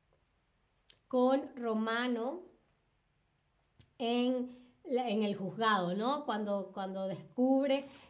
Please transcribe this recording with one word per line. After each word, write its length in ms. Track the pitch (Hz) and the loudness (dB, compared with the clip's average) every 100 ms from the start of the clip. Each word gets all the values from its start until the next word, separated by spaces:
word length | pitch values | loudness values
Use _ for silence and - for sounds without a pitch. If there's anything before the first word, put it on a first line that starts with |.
| _ _ _ _ _ _ _ _ - - _ | _ _ _ _ _ _ _ _ -20 -20 _
con 460 | 254 254 269 285 - | 2 4 4 0 -6
Romano 920 | 240 220 220 226 247 233 233 339 - _ _ _ _ _ _ _ _ _ _ _ _ _ _ - | -2 0 0 0 0 -2 -4 -6 -12 _ _ _ _ _ _ _ _ _ _ _ _ _ _ -6
en 580 | 233 240 247 254 247 - - _ | -2 2 2 0 -4 -10 -20 _
la, 240 | 359 247 247 | -4 -2 0
en 120 | 208 | 0
el 140 | 214 202 | 0 -2
juzgado, 580 | 190 214 220 208 175 | -4 0 2 4 2
¿no? 300 | 190 233 294 | 0 0 -2
Cuando, 480 | 294 214 208 202 185 | -2 -4 -2 -4 -4
cuando 340 | 202 190 190 190 | -8 -6 -4 -6
descubre 800 | 190 - - 254 269 277 269 277 - | -6 -8 0 4 4 4 0 -2 -14